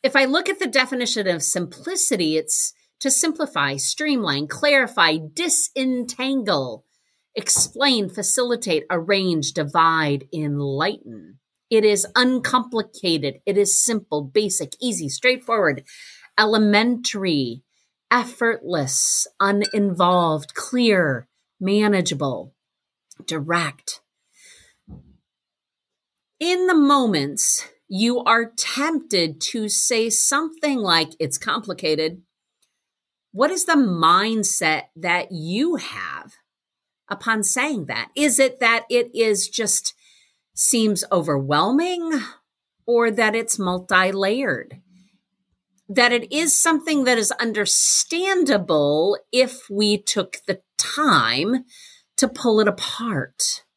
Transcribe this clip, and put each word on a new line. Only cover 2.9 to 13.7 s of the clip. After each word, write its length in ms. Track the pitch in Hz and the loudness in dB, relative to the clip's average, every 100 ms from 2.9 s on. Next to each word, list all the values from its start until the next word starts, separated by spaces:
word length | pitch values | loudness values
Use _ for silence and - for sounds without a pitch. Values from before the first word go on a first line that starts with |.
| _ | _
to 100 | 269 | 0
simplify, 640 | 262 330 320 302 - 143 | 0 0 -2 -4 -2 -2
streamline, 720 | 139 - - 302 269 185 139 147 | -2 -4 -4 -2 -2 -2 -4 -4
clarify, 720 | - 294 277 240 - 165 156 156 | -2 2 2 2 2 2 2 -4
disentangle, 1500 | - 339 - - - 262 254 247 - 262 269 202 160 127 110 _ _ _ _ _ | -6 0 0 0 -2 -2 -2 -6 -6 -4 -2 0 -2 -2 -10 _ _ _ _ _
explain, 760 | - - - - - 277 240 196 | -8 0 0 0 0 0 2 -2
facilitate, 760 | - 196 - 247 233 220 160 151 | -4 -2 0 0 -2 -2 -2 -2
arrange, 640 | 180 165 196 190 160 139 | -4 0 0 2 0 -2
divide, 760 | - 147 165 160 165 151 143 135 | -4 -2 2 4 4 0 -2 -4
enlighten. 1080 | 156 151 143 143 139 170 208 - 110 82 - _ _ _ | -6 -4 -4 -4 -2 -2 -4 -14 -20 -20 -20 _ _ _
It 160 | 226 | 2
is 220 | 214 202 - | 4 2 0
uncomplicated. 1300 | - 247 254 - 254 247 226 214 - 185 165 143 135 | 0 2 0 0 -2 -2 -6 -8 -6 -2 -2 -2 -6
It 140 | - 196 | -2 0
is 260 | 196 | 2